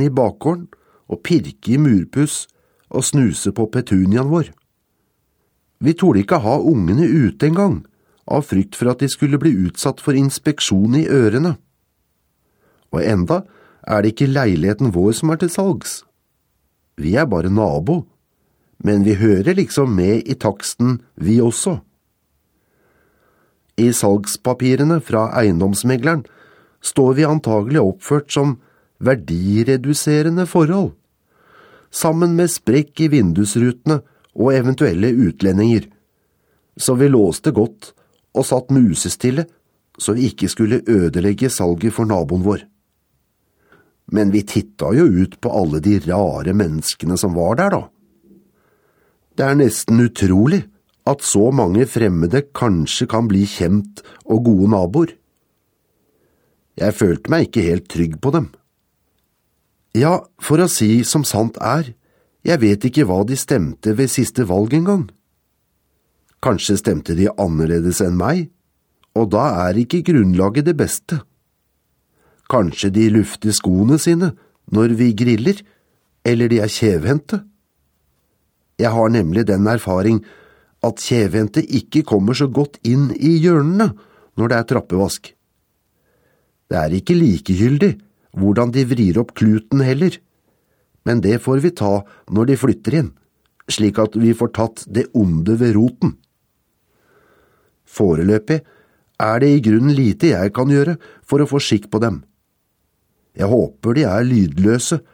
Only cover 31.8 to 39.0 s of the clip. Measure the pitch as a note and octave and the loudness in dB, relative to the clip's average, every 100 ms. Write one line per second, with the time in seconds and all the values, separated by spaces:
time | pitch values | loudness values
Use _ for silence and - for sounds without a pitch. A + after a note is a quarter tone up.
31.8 | _ - D#3+ E3 F3 E3+ F3 - - C3+ | _ -4 -2 2 2 2 0 -2 -2 0
32.8 | D3 - D#3+ C#3+ F#2 E2 G#2 A#2 B2 B2 | 0 -2 0 2 2 2 0 0 0 0
33.8 | D3+ D3+ - _ _ - B2 C3+ B2 C3 | -2 -2 -4 _ _ -2 0 2 0 0
34.8 | C3 E2+ A2+ A#3 E2 - F#2+ F#2+ A2+ A2 | 0 2 0 2 0 0 0 2 2 2
35.8 | - _ _ _ _ _ _ _ _ - | -2 _ _ _ _ _ _ _ _ -8
36.8 | - B2 C#3+ B2+ F#2+ D#2 D#3+ G#2+ A2 - | -2 2 4 4 2 0 -2 0 -2 -4
37.8 | - _ _ _ _ A#2+ C#3 B2 - C3+ | -20 _ _ _ _ -4 -2 -2 0 2
38.8 | A#2 D#2 | 2 0